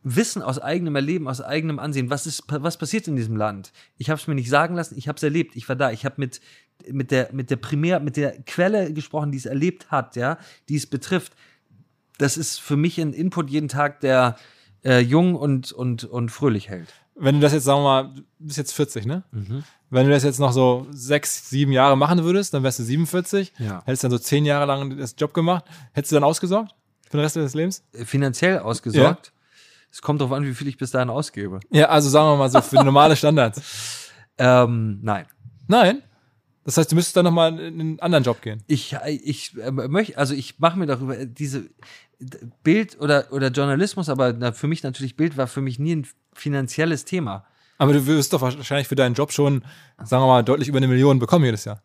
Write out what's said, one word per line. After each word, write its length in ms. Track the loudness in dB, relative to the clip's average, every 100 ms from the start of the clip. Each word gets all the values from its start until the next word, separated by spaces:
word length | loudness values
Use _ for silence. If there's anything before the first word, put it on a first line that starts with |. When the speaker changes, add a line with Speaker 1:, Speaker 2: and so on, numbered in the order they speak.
Speaker 1:
wissen 400 | -2 -2 -2 -4
aus 160 | -6 -6
eigenem 380 | -4 -4 -2 -4
Erleben, 320 | -2 -4 -4
aus 120 | -8
eigenem 380 | -6 -6 -4 -6
Ansehen, 320 | -6 -4 -4
was 160 | -6 -8
ist, 180 | -12 -8
was 280 | -6 -6 -6
passiert 320 | -6 -6 -4
in 80 | -4
diesem 200 | -4 -2
Land. 360 | -4 -6 -16 _ _ _
Ich 140 | -6
hab's 160 | -6 -4
mir 80 |
nicht 160 | -4 0
sagen 240 | 2 2
lassen, 240 | -2 -8 -10
ich 100 | -10
hab's 140 | -4
erlebt, 340 | -2 -2 -4 -8
ich 120 | -8
war 80 | -2
da, 140 | -2
ich 140 | -2
hab 140 | -8 -6
mit, 220 | -8 -10 _ _ _ _ -10
mit 200 | -8 -2
der, 200 | -2 -2
mit 160 | -6 -4
der 80 | -6
Primär-, 440 | -4 -2 0 0
mit 160 | -2 -4
der 240 | -4 -6
Quelle 500 | -12 -2 0 0 -2
gesprochen, 400 | -6 -8 -6 -6
die 60 | -6
es 80 | -6
erlebt 440 | -2 -2 -4 -4
hat, 260 | -4 -4 -6
ja, 200 | -4 -6 -12 _ _
die 80 | -6
es 100 | -4
betrifft. 460 | -8 -2 -4 -4 _ _ _ _ _ _ _ _ _
Das 180 | -2 -2
ist 240 | -6 -10
für 160 | -4 0
mich 240 | 0 -2
ein 140 | -6
Input 340 | -4 -4 -4 -4
jeden 200 | -4 -4
Tag, 320 | -2 -2 -2
der, 360 | 2 4 4 0 _ _ _ _
äh, 140 | 4 4
jung 360 | 6 4 4
und, 380 | 2 0 -2 -4
und, 320 | -6 -4 -4
und 240 | -6 -6 -6
fröhlich 380 | -2 0 0 -4
hält. 240 | -14 -16 _ _ -2
Speaker 2:
Wenn 200 | 2 4
du 40 |
das 120 | 4
jetzt, 120 | 2
sagen 160 | 2 2
wir 40 |
mal, 300 | 4 2 0
du 80 | -14 -20 _
bist 180 | -12 -8
jetzt 140 | -8
vierzig, 340 | -4 -4 -4 -6
ne? 160 | -8 -8
Speaker 1:
Mhm. 340 | -12 -8 -10 -12 _ _
Speaker 2:
Wenn 180 | 2 4
du 60 |
das 120 | 4
jetzt 160 | 2 0
noch 120 | 0
so 340 | 4 2 2 -6
sechs, 580 | -16 -2 -2 -2 -8 -6
sieben 240 | -2 2
Jahre 240 | 4 4 4
machen 280 | 4 2
würdest, 280 | 2 0 -2
dann 100 | -2
wärst 180 | -2 -2
du 20 |
siebenundvierzig. 680 | -4 -2 0 -2 -2 -4 -4 _
Speaker 1:
Ja. 240 | -8 -8 -6
Speaker 2:
Hättest 180 | -2
dann 60 | 0
so 80 | -2
zehn 260 | 0 0
Jahre 220 | 2 0 0
lang 320 | -2 -4 -8
das 160 | -12 -4
Job 160 | -4
gemacht. 320 | 0 0 0 -4 -20 -10
Hättest 180 | -6 0
du 60 | 2
dann 80 |
ausgesorgt 500 | 2 0 -2 -2 -2 _ _ _
für 120 | _ -2
den 40 |
Rest 160 | -2 -2
deines 180 | -4
Lebens? 300 | -2 -4 -4 _
Speaker 1:
Äh, 120 | -16
finanziell 540 | -4 -2 0 0 0 0
ausgesorgt? 680 | -2 -6 0 6 6 4 -10
Speaker 2:
Ja. 40 | _ _ _ _ _ _
Speaker 1:
Es 100 | -12
kommt 180 | -4 -2
drauf 120 | -2
an, 120 | -2
wie 100 | -4
viel 120 | -6 -8
ich 100 | -8
bis 140 | -6
dahin 180 | -2 -2
ausgebe. 520 | -4 -6 -8 -10 -10 0
Speaker 2:
Ja, 160 | 4 6
also 220 | 4 6
sagen 180 | 6 6
wir 100 | 4
mal 140 | 4
so 100 | 2
für 220 | 4 4
normale 340 | 6 8 8 6
Standards. 460 | 4 4 2 0 -14
Speaker 1:
<laughs> 440 | -12 -12 -12 -16 -20 _ 0
Ähm, 600 | 6 6 6 2 -4 -4
nein. 260 | -4 -4 -6 _ -20 _ 0
Speaker 2:
Nein? 340 | 4 4 2 _ _ _ _ _ _
Das 120 | -4 -2
heißt, 140 | 2
du 60 | 0
müsstest 200 | 2 2
dann 80 |
nochmal 320 | 2 4 2 0
in 200 | -10 -8
einen 200 | -8 -4
anderen 240 | 0 2
Job 180 | 2 -2
gehen. 220 | -6 -12 -4
Speaker 1:
Ich, 300 | -4 -4 -10 -8 -8
ich, 340 | -6 -8 -10 -10
äh, 140 | -8
möch-, 480 | -6 -2 -2 -2 -2
also 160 | -4
ich 240 | -4 -8 -2
mach 160 | 0
mir 120 | 0 -4
darüber, 300 | -4 -6 -8
äh, 120 | -10
diese, 420 | -10 -10 -8 -12 _ -20 -20 _ _
d-, 200 | -20 -18 -20 _
Bild 360 | 2 2 2 -4
oder, 320 | 2 2 2
oder 200 | -2 -2
Journalismus, 560 | 0 0 0 -2 -2 -4
aber 240 | 0 0
na, 180 | 0 -4
für 160 | -4 -4
mich 160 | -4
natürlich 320 | -6 -8 -10
Bild 220 | -2 -4 -2
war 100 | -4
für 140 | -4
mich 180 | -6 -4
nie 160 | -2
ein 120 | -2 -6 _ _
finanzielles 720 | -10 -6 -4 -4 -2 -2 -2
Thema. 420 | -4 -6 -4 -8 _ _ _ _
Speaker 2:
Aber 140 | 4
du 120 | 4 4
wirst 240 | 2 2
doch 80 | 0
wahrscheinlich 480 | 0 -4 -4 -4 -2
für 80 | 0
deinen 180 | 2
Job 160 | 2 -2
schon, 320 | 0 2 0 -4 -20 _ _
sagen 220 | -2 2
wir 20 | 6
mal, 160 | 6
deutlich 240 | 6 2 2
über 120 | 0
eine 100 | 2
Million 320 | 4 6 4
bekommen 240 | 4 4
jedes 200 | 4 0
Jahr. 160 | -8 -14